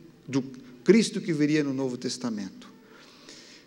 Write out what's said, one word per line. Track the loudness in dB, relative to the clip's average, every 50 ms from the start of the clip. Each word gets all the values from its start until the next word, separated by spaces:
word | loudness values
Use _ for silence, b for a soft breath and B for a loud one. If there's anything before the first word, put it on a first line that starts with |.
| -20 -20 -20 -20 -10 -4
do | -2 -2 -2 -4 -10 -16 B B B B 4
Cristo | 6 6 6 6 2 -2 -6
que | -4 -2
viria | 0 2 2 2 2 2 0
no | 0
Novo | -2 -2 -4 -4 -4
Testamento. | -6 -6 -8 -6 -4 -6 -6 -6 -6 -8 -10 -14 -18 -20 -20 -20 -20 B B B B B B B B B B B B B B B B B